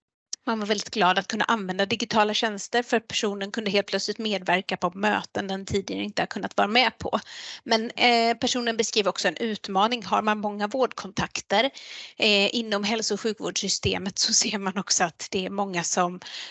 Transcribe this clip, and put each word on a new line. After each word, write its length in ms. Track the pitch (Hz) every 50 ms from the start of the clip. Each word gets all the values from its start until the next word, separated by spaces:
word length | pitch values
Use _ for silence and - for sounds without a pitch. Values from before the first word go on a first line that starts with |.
| _ _ _ _ _ - - _ -
man 140 | 254 226 220
var 60 | 208
väldigt 240 | 196 214 196 - -
glad 280 | - 220 196 190 180 190
att 100 | 185 -
kunna 160 | 226 208 -
använda 420 | - 233 220 196 180 180 190 196
digitala 480 | 196 233 220 233 - 220 220 208 214 208
tjänster, 480 | - 240 220 208 196 - - - 240
för 180 | 240 - 247 220
personen 500 | - - - - 233 208 202 202 196 202
kunde 200 | - 233 220 202
helt 160 | 190 202 196
plötsligt 320 | - - 196 - - 208 -
medverka 580 | 220 214 202 185 185 180 175 190 - - 190
på 140 | - 185 175 175
möten 540 | 196 202 208 208 190 - - - 202 202 190
den 180 | 190 190 190
tidigare 360 | - - 196 196 - 190 196
inte 200 | 202 208 - -
har 40 | 180
kunnat 300 | - - 202 185 - -
vara 120 | - 202 202
med 300 | 220 247 254 220 - -
på. 220 | - - - 214 - - - - - - - - -
Men, 260 | 226 226 220 220 -
eh, 460 | - - - 247 240 233 226 233 233
personen 400 | 226 269 240 - 254 240 233 226
beskrev 320 | 220 220 - - 220 196 190
också 200 | - - - 185
en 80 | 160
utmaning. 680 | - 240 226 208 - - - 190 190 208 226 247 233
Har 200 | 185 - 214 202
man 160 | 214 214 214 214
många 280 | 202 208 208 208 208
vårdkontakter, 1040 | 208 269 262 247 - - - - 185 - - 160 - - - - - 196 208 247 277 - - - - - - - - -
eh, 380 | - 226 214 208 202 202 - -
inom 300 | 240 226 220 208 202 208
hälso- 300 | 208 226 220 214 - 208
och 60 | 196
sjukvårdssystemet, 1000 | - 226 208 - 190 170 - - 208 190 - - - 190 185 185 185 208 - -
så 160 | - - 226
ser 240 | - - 220 220 202
man 200 | 196 185 175 196
också 260 | - - - - 185
att 240 | 165 - - - -
det 160 | - 190 185
är 40 | 185
många 340 | 196 202 202 196 180 175 170
som, 360 | - - 185 180 175 180 180 - - - - - -